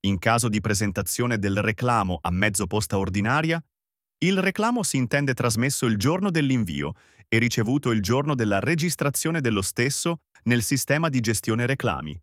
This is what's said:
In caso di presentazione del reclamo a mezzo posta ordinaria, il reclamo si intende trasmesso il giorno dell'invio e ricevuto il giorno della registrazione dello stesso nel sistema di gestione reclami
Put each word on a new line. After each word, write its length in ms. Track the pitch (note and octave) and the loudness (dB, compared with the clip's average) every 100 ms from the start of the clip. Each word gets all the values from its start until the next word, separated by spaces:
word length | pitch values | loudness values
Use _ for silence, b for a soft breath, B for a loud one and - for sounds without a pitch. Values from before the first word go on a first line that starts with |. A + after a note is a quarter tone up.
In 160 | G2 F#2+ | 0 0
caso 320 | A#2 A#2 A#2 | 2 2 2
di 100 | G#2 | 0
presentazione 760 | G#2 G2 G#2+ F#2+ F#2+ - B2 A2+ | 0 0 0 -2 -4 -2 0 0
del 240 | G2 G2 | 0 0
reclamo 560 | G#2 G#2+ B2 A#2 F#2+ F2 | 0 0 0 2 0 -2
a 120 | F#2 | -2
mezzo 340 | F2+ G#2 G2 - | 0 0 0 -2
posta 300 | G#2+ G#2 G2+ | -2 0 -2
ordinaria, 640 | F#2+ F#2+ G#2 C#3 D#3+ E3 - _ _ _ _ _ | 0 0 2 2 0 -2 -6 _ _ _ _ _
il 180 | F3 F#3+ | 0 2
reclamo 420 | F#3+ F#3+ A3 B3 | 0 0 0 0
si 140 | F#3+ C3+ | 0 0
intende 360 | B2 C#3+ C#3+ | 0 0 0
trasmesso 520 | B2+ B2+ A2 C3 - B2 | 0 0 0 0 0 0
il 120 | G#2 | 2
giorno 340 | B2 F3+ G3 | 2 2 0
dell'invio 640 | E3 C#3 C3 G2 C#2+ C#2+ - b b - | 0 2 0 0 -4 -6 -8 b b -2
e 100 | A2+ | 0
ricevuto 540 | A#2+ - A2 C3+ B2+ | 2 0 0 0 0
il 100 | A2+ | 0
giorno 340 | F#2+ B2+ D3 C3+ | 2 0 0 0
della 240 | A2 G2 | 2 0
registrazione 800 | G2 E3 E3+ - C#3+ - D#3+ E3 | 0 0 -2 0 -2 -2 -2 0
dello 220 | B2+ G#2 | 0 0
stesso 600 | F#2+ - B2 - E3+ E3+ _ - | -2 -2 -2 -2 -4 -4 _ -6
nel 180 | - A#2+ | 0 0
sistema 460 | A2+ C#3 - D3 E3 | 2 -2 0 0 2
di 140 | C3 | 0
gestione 440 | A2+ A2 - A2 B2 | 0 -2 0 -2 0
reclami 560 | C3+ A#2 D2 D2+ D2 | -2 -2 -4 -8 -14